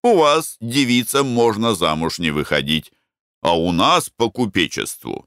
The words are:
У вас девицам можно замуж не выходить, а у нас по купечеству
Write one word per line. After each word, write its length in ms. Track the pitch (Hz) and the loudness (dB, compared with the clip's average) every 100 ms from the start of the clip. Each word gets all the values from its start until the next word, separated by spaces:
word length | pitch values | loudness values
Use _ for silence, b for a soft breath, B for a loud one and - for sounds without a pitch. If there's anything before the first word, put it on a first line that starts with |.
У 140 | 240 196 | 4 4
вас 400 | 147 156 - - | 4 2 -2 -12
девицам 680 | 117 131 127 120 120 139 139 | -4 -2 2 2 2 -2 0
можно 460 | 120 117 107 117 | 2 2 2 -2
замуж 440 | 95 82 78 80 - | 0 0 0 -2 -2
не 120 | 82 | -2
выходить, 640 | 73 71 73 69 78 - _ _ _ _ _ | -2 -2 -2 0 -4 -6 _ _ _ _ _
а 140 | - 85 | 0 0
у 140 | 85 | 0
нас 400 | 87 123 175 - | 0 2 2 -2
по 200 | - 113 | -4 -4
купечеству 960 | 120 113 95 78 - 50 - 55 50 | -2 -4 -2 -2 -4 -10 -10 -12 -12